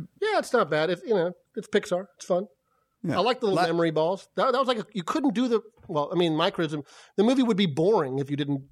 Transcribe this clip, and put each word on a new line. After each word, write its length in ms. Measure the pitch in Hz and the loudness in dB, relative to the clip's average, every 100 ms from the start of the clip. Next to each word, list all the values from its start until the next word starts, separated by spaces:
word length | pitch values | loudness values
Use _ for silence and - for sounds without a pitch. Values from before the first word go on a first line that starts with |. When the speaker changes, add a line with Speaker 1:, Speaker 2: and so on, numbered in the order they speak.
| - - | -16 -6
Speaker 1:
Yeah, 180 | 427 370 | -2 -2
it's 140 | - | 0
not 180 | 240 156 | 0 2
bad. 200 | 156 165 | 0 0
It's, 120 | 175 | -2
you 100 | 349 | -2
know, 180 | 202 170 - _ 220 | 0 0 -6 _ -12
it's 120 | - | -2
Pixar. 380 | 202 202 180 196 - | -2 -2 -6 -6 -10
It's 80 | - | -2
fun. 200 | 180 208 _ _ _ _ _ | -2 -2 _ _ _ _ _
Speaker 2:
Yeah. 120 | 175 156 | -4 0
Speaker 1:
I 20 | |
like 180 | 220 247 | 0 0
the 60 | 214 | 0
little 160 | 165 | 2
Speaker 2:
La- 60 | 175 | 0
Speaker 1:
memory 240 | 170 165 | 0 0
balls. 360 | 156 160 196 - | 0 -2 -4 -6
That, 160 | - 254 | -2 0
that 60 | 247 | 0
was 80 | 254 | 0
like, 120 | 220 | -2
a, 60 | - | -4
you 120 | 190 | -8
couldn't 300 | - 311 269 | -4 -2 0
do 120 | 202 254 | 0 0
the, 140 | 220 - _ - | 0 -4 _ -6
well, 240 | 151 147 | -4 -2
I 40 | 170 | 0
mean, 160 | 175 | 0
microism. 500 | 156 185 - 160 151 - - - - | 2 0 0 -4 -4 -10 -18 -8 2
The 60 | |
movie 220 | 220 269 | 4 4
would 120 | 240 196 | 4 4
be 100 | 190 | 2
boring 520 | 139 180 214 135 135 | 2 2 2 0 -4
if 100 | 135 | -4
you 60 | 143 | -4
didn't 260 | 143 139 - | -2 -4 -6